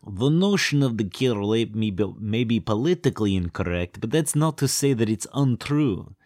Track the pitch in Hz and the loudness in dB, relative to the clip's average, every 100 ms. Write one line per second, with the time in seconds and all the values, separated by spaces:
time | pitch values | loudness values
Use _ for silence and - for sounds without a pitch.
0 | - 95 127 160 196 196 - 147 139 113 | -12 -2 2 4 4 2 2 2 2 0
1 | 104 - 127 110 101 110 113 107 110 92 | -4 0 0 0 0 0 0 -2 -2 0
2 | 104 - 110 110 120 113 90 107 139 175 | -2 -2 -4 -2 2 0 0 0 2 2
3 | 143 - 107 95 87 - 87 87 87 - | 0 0 0 2 -2 -4 -4 -2 -4 -6
4 | 113 151 156 147 160 143 139 - 139 127 | -2 0 0 0 0 0 -2 0 2 2
5 | 110 110 - - 139 117 - 147 151 95 | 2 0 -4 0 0 0 0 0 2 0
6 | - - | -6 -20